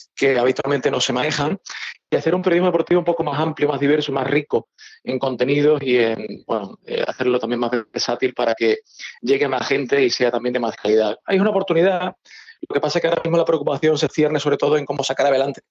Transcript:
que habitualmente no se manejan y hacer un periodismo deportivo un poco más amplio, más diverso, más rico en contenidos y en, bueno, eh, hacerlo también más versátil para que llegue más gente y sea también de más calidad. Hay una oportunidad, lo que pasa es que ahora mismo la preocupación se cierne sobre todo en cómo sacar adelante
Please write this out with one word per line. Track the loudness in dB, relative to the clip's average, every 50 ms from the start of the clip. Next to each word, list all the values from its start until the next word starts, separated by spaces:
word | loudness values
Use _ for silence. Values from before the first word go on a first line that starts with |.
| -20 _ _
que | -2 0 0 2 2
habitualmente | 2 2 0 0 -2 -2 -2 0 0 0
no | -2 -2
se | -2 -2 -2
manejan | -2 -2 -2 -2 -2 -2 -2 -4 -6 -8 -12 -16 -14 -14 -14 -16 -18 _ _
y | -2
hacer | -2 0 0 0
un | 0 2
periodismo | 2 2 2 4 2
deportivo | 2 0 2 2 2 2
un | 2
poco | 2 0 -2 -2
más | -4 -2 -2
amplio, | -2 -2 -2 0 0 0
más | 0 0
diverso, | 2 2 2 2 0 0 -2
más | -2 -2
rico | 0 0 -2 -2 0 -2 -2 -2 _ _ _ -20 -20 -20 -14 _
en | -6 -4 -2
contenidos | -2 -2 -2 0 0 0 2 4 4 4 4 2 2
y | 2 2 4
en, | 4 2 0 -2 -6 -10 -12 -10 -6
bueno, | -4 -4 -4 -4 -6 -12 -16 _
eh, | -6 -4 -4 -4
hacerlo | -4 -4 -2 -2 0 0 0
también | -2 -2 -4 -2
más | -2 -2
versátil | -2 -4 -4 -6 -6 -6 -4 -4 -2 -2 -2 -4 -2
para | -2 -2 -2 0
que | 0 2 0 0 0 -2 _ _ -18 -18 -18 -14 -6
llegue | -2 0 0 2 0 0
más | -2 -2 -2 -2
gente | -2 -2 -2 0 2 2 2
y | 2
sea | 2 2 0 0
también | 0 0 -2 -2 -2
de | -2
más | -2 -4 -4
calidad. | -2 0 2 2 4 2 2 -2 -6 _
Hay | 0 0 2
una | 2 2
oportunidad, | 0 0 0 0 2 2 4 2 2 0 -2 -6 -8 _ _ -20 -20 -20 -20 -20 -20 _ -8 -4
lo | -2
que | -2
pasa | 0 0 0 0
es | 0
que | 0
ahora | 0 0 0
mismo | 0 2
la | 2 2
preocupación | 2 0 0 0 0 -2 0 2 2 2 2
se | 0 0
cierne | 0 2 2 2 2 0
sobre | 0 0 0
todo | 0 2 2 2 2
en | 0
cómo | -2 -4 -4 -4
sacar | -4 -2 0 2
adelante | 2 2 2 2 0 -4 -8 -12 _